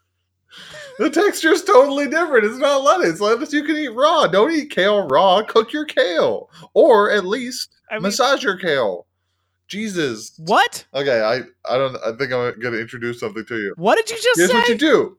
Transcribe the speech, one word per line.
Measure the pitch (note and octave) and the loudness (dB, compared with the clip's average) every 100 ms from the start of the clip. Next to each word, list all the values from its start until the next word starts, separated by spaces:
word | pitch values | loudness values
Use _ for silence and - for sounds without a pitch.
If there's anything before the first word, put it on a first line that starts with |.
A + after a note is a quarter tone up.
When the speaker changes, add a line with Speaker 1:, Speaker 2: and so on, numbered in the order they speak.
| _ _ _ _ _ - - - C#5+ B4 | _ _ _ _ _ -20 -20 -20 -16 -4
Speaker 1:
The | C4+ | -2
texture's | E4 G4+ - D#4+ F4 | 2 0 0 0 0
totally | - C4 C#4 C#4 C#4+ | 6 6 6 2 -2
different. | D#4 E4+ B3+ | -2 2 2
It's | G#3 B3+ | 2 0
not | C#4+ C#4 | 0 2
lettuce. | C#4 F4+ G#3 D#3+ | 2 2 2 0
Lettuce | G#3 A#3+ D4 | 0 0 -2
you | D4 | -4
can | D4+ D4+ | -2 -4
eat | C#4+ | -4
raw. | A3 D4+ E4 F#3+ | 0 2 2 2
Don't | F#3 C4 | 2 2
eat | E4 G#3 | 0 -4
kale | - F#3+ G#3 D#3 | -2 0 0 2
raw. | C#3 F#3+ F#3+ | 2 4 4
Cook | G#3+ A3+ A3+ | 2 0 0
your | D4+ | -4
kale. | D4+ - D#4 D#4+ D3+ G2 - - - | -4 -2 0 0 0 -2 -8 -20 -2
Or | G3 D4+ G#3+ G#3 | 4 6 6 4
at | G#3 | 0
least | F3+ B3 B3 B3+ - _ _ | -2 -6 -8 -12 -14 _ _
Speaker 2:
I | |
mean | G#3+ | -8
Speaker 1:
massage | F#3 G3+ C4 C4+ | -4 -2 0 0
your | A#3+ F#3 | -2 -4
kale. | F#3 C#3 G#2+ F2+ - _ _ _ _ _ - | -2 -2 -2 -4 -12 _ _ _ _ _ -14
Jesus. | G3 A3 F3+ C#3+ A2 - - | -10 -8 -4 -4 -6 -12 -12
Speaker 2:
What? | D#3+ B3+ A#4+ - - | 0 0 0 -4 -8
Speaker 1:
Okay, | C3+ C#3 A#2+ | -4 0 0
I, | G#2+ B2+ A#2 _ - | 0 -2 -6 _ -4
I | B2 | -2
don't, | C3+ B2+ | -2 -4
I | A#2 A2+ | -8 -6
think | C3+ | -4
I'm | B2+ B2 A2 | -4 -4 -6
gonna | B2 A2+ | -6 -6
introduce | A#2 B2 A#2+ A#2+ | -8 -8 -8 -8
something | A2+ G#2 | -10 -10
to | G#2 A2+ | -10 -8
you. | G2+ D#3+ | -8 -4
Speaker 2:
What | F#3 | 0
did | F4+ A4 | 0 -2
you | A#4 | -2
just | A4+ A4 | 0 2
Speaker 1:
Here's | F4+ | 2
Speaker 2:
say? | A#4+ | 2
Speaker 1:
what | A#4+ | 0
you | D#4+ | 0
do. | D4+ G3+ - | 2 2 0